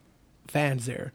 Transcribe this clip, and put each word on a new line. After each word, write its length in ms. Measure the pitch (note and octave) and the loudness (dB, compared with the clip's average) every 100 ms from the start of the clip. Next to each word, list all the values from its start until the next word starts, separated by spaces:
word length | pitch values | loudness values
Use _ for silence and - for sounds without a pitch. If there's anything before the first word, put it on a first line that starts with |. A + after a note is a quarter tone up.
| _ _ _ _ - | _ _ _ _ -2
fans 380 | D3 D3 C3 A#2 | 2 2 2 -2
there. 260 | - - | -6 -8